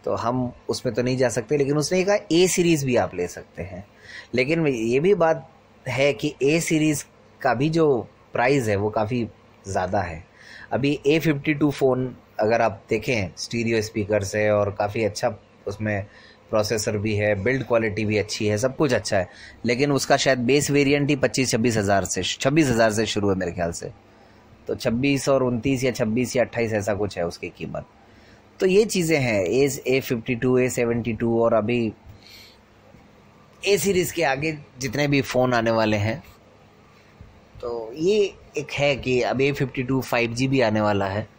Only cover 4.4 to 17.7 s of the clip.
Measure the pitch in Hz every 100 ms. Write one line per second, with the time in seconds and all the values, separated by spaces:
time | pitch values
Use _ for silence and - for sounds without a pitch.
4.4 | 127 165 156 127 113 127 170 202 165 156
5.4 | - - _ - - 120 143 143 147 -
6.4 | 135 165 165 160 156 143 - _ - -
7.4 | 131 117 151 165 156 127 92 _ _ 113
8.4 | 123 143 110 101 107 113 107 123 113 -
9.4 | - _ 98 95 92 101 87 82 - _
10.4 | - - - - 139 147 139 160 160 143
11.4 | 147 147 147 135 135 127 127 120 - -
12.4 | 107 113 113 104 - 113 123 120 90 -
13.4 | - 117 113 117 104 113 101 104 98 107
14.4 | 107 104 101 98 104 117 110 104 123 107
15.4 | - _ - 101 107 101 98 - - -
16.4 | - 110 104 113 113 104 107 104 107 101
17.4 | 101 131 113